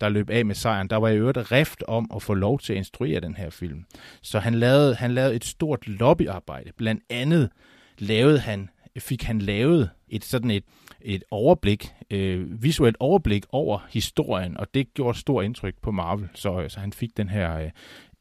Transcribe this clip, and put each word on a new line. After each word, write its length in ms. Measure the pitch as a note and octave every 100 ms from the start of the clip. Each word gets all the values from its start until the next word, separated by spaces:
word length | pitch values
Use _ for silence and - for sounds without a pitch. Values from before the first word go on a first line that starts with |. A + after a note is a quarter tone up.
der 80 | G#2
løb 200 | G#2 G2+
af 160 | A#2 G#2+
med 100 | G2+
sejren. 320 | A#2+ G2 F#2+
Der 60 | A2
var 120 | A2
i 80 | G#2+
øvrigt 340 | A#2+ B2+ A2
rift 320 | B2+ D#3 - -
om 240 | A2+ A2+ G2+
at 60 |
få 120 | -
lov 260 | G2 G2+ C3+
til 140 | -
at 40 | G2
instruere 420 | F#2 - A#2+ F2
den 160 | E2 E2+
her 140 | E2
film. 360 | - F2+ D2 F2+ - - -
Så 180 | - G#2+
han 160 | A2+ A#2
lavede, 400 | A#2+ C#3 C#3+ A2
han 160 | B2
lavede 220 | B2 C3 A#2
et 100 | -
stort 420 | - D#3+ C3 -
lobbyarbejde. 840 | G2+ B2 F3 E3+ F#2 - C2 F2+ -
Blandt 260 | A2 A2 -
andet 400 | A#2+ C#3+ E3 A2+ _ _ _ _ -
lavede 400 | G#2 A2 C#3 D3
han, 300 | A2+ G2+ F#2+ _ _ A#2
fik 240 | - B2
han 160 | A#2 G#2+
lavet 500 | G2+ G#2 C3+ E3+ G2+ _ -
et 140 | G#2+ -
sådan 260 | B2+ A#2+
et, 120 | G2+ - _ - -
et 220 | A2 F#2+ -
overblik, 600 | G#2 C3 F3+ G3+ G#2 - - -
øh, 520 | G2 F#2+ F2+ F2+ A2
visuelt 340 | C3+ D#3+ A#2+ A2
overblik 460 | C3+ F#3+ A2 G2+ -
over 300 | C3+ D#3 G2+ -
historien, 680 | A2+ - - C#3 F#2+ F2+ -
og 100 | G2+
det 200 | C3+ C3+
gjorde 160 | - B2
et 80 | A#2
stort 280 | - B2 G2
indtryk 300 | B2 G2 -
på 100 | A2+
Marvel, 380 | G2 E2+ G2+ F#2
så, 320 | - G2+ F2+ D2
så 100 | -
han 140 | G2+
fik 240 | - A#2 -
den 120 | G2
her, 280 | G#2 E2+ D#2+
øh, 100 | D#2 - - - - -